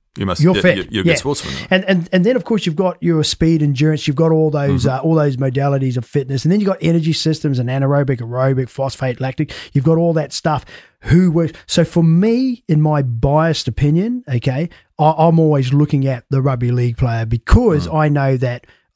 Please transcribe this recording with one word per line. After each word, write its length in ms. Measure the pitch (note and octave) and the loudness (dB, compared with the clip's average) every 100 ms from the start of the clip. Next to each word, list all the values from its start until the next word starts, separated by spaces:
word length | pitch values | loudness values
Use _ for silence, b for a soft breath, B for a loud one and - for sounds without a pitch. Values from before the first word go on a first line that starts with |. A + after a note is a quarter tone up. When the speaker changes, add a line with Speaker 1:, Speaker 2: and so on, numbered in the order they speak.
| _ - | _ -6
Speaker 1:
You 100 | G2 | -4
must, 140 | F2 | 2
Speaker 2:
you're 140 | D#3+ | 2
Speaker 1:
yeah, 60 | F#3+ | 4
Speaker 2:
fit. 140 | F3+ A2+ | 2 0
Speaker 1:
you're, 100 | - | -2
you're 100 | G#2+ | -2
a 40 | |
good 60 | B2+ | 0
Speaker 2:
Yeah. 60 | D3+ | 0
Speaker 1:
sportsman, 380 | C3+ C#3+ - | -2 -6 -6
right? 120 | C2+ - | -10 -2
Speaker 2:
And, 140 | F#3 G3 | -2 0
and, 220 | F#3 E3 | 0 0
and 120 | F#3 F#3 | 0 2
then, 100 | C4 | 0
of 80 | |
course, 220 | - A3 - | -2 -2 -2
you've 100 | D#3 | -2
got 260 | F#3 E3+ | -4 -2
your 220 | E3+ D#3+ | -2 0
speed, 380 | D3+ - E3 E3 | -2 0 0 2
endurance, 440 | D3 C3 D3+ D3+ - | 0 0 0 0 -2
you've 80 | C#3 | 0
got 140 | E3 | 2
all 200 | D#3+ D#3 | 2 2
those, 340 | D3 C#3+ C#3 | 0 0 0
Speaker 1:
Mm-hmm. 120 | C3+ C3 | 0 0
Speaker 2:
uh, 40 | |
all 140 | E3 D#3+ | 0 2
those 200 | D3 B2 | 0 0
modalities 600 | C3+ C3 C#3 C#3 C3 B2 | -2 -2 -2 0 -2 -4
of 80 | |
fitness. 400 | A#2 C#3+ C3 C3+ | -4 -4 -4 -2
And 80 | D3+ | 0
then 80 | G3+ | 2
you've 80 | G3 | 0
got 100 | F#3+ | -2
energy 320 | D#3+ E3+ D#3+ | 0 0 0
systems 460 | D#3 D#3+ D#3 D3+ B2+ | 0 -2 -2 0 -2
and 100 | A#2+ | -2
anaerobic, 500 | C3+ C3+ C#3+ C3+ B2+ | -2 0 2 0 -2
aerobic, 480 | A#2 B2+ C3 C3 B2+ | -4 -2 0 0 -2
phosphate, 520 | - C3+ - C3 A#2+ | -4 -6 -4 -6 -4
lactic. 320 | C3 - D3+ B B | -6 -4 -6 B B
You've 120 | D3 | 0
got 140 | C3 D#3+ | 2 2
all 140 | E3+ | 2
that 200 | D#3+ D3 | 0 -4
stuff. 320 | - E3 D3 - B B B | -4 -2 -2 -4 B B B
Who 280 | A2 D#3+ F#3 | 2 4 4
works? 200 | D#3+ E3 B - | 2 -2 B -4
So 180 | - | 0
for 200 | E3 E3+ | 0 2
me, 580 | E3 E3 G#3+ A#3 C4 A#3+ - | 4 4 2 2 0 -4 -2
in 120 | D3+ | 0
my 200 | D3+ D3+ | 2 0
biased 640 | C3 A#2 C#3 D3+ E3 D#3 - | -2 -2 0 2 0 -2 -4
opinion, 560 | A2 D3 D#3+ G#3+ B3 B3 | -2 0 0 -2 -6 -6
okay, 360 | B2 C#3 C3 E3+ b b - | -4 -2 -4 -6 b b -2
I, 160 | D3+ D#3 | 0 2
I'm 220 | E3 E3 | 2 4
always 320 | D#3+ D3 B2+ | 4 2 2
looking 340 | C#3+ D3 C#3+ C3+ | 2 2 0 -2
at 180 | B2 - | -4 -4
the 120 | C3+ | -2
rugby 280 | C3+ B2+ A#2+ | 0 -2 -2
league 260 | B2 B2 A#2 | 0 -2 -2
player 260 | B2 A#2 A2 | -2 -2 -2
because 600 | A#2 - - A#3+ D3+ - | -4 2 4 4 2 0
Speaker 1:
Mm. 60 | |
Speaker 2:
I 140 | D#3 D3+ | 0 0
know 280 | C#3+ C3+ C3 | 2 0 0
that, 300 | B2 A#2+ - b b | -2 -6 -14 b b